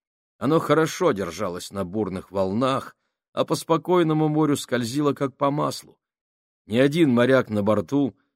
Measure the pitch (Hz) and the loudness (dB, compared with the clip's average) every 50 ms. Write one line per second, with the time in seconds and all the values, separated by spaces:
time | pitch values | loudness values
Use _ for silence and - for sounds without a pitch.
0 | _ _ _ _ _ _ _ _ - 127 156 165 160 - 147 151 160 156 - - | _ _ _ _ _ _ _ _ -2 0 2 2 2 2 2 2 2 0 -2 0
1 | 185 170 127 95 98 85 80 82 107 92 87 90 - - - 98 95 85 90 110 | 0 0 0 0 -4 -6 -6 -6 -6 -6 -6 -8 -10 -10 -6 -6 -6 -4 -4 -4
2 | 107 92 90 92 82 - 87 98 95 95 98 113 135 131 135 127 - - - _ | -4 -2 -4 -6 -10 -6 -4 -2 -2 0 0 0 0 0 -2 -4 -6 -10 -16 _
3 | _ _ _ _ _ _ _ - 131 - 160 151 - - 165 165 160 - 180 180 | _ _ _ _ _ _ _ -4 -2 -2 -2 -4 -2 0 -2 -2 0 0 2 2
4 | 175 160 156 156 156 156 151 151 156 147 143 127 - - 127 120 123 110 123 147 | 2 2 2 2 0 0 2 2 2 2 0 -2 -2 -4 -4 -4 -4 -4 -4 -2
5 | 151 143 135 - 147 135 - _ 143 139 143 147 147 139 131 - - - _ _ | 0 0 0 -2 -4 -6 -4 _ -4 -2 -2 -2 -4 -4 -6 -8 -14 -20 _ _
6 | _ _ _ _ _ _ _ _ _ _ _ _ _ - 101 120 135 143 143 170 | _ _ _ _ _ _ _ _ _ _ _ _ _ -2 2 2 4 4 4 4
7 | 170 143 123 117 120 123 131 127 110 - 110 104 101 104 107 101 95 - 139 143 | 2 4 4 4 4 4 4 2 2 0 -2 0 0 2 0 0 0 -2 0 0
8 | 143 120 - _ _ _ _ | 0 -2 -4 _ _ _ _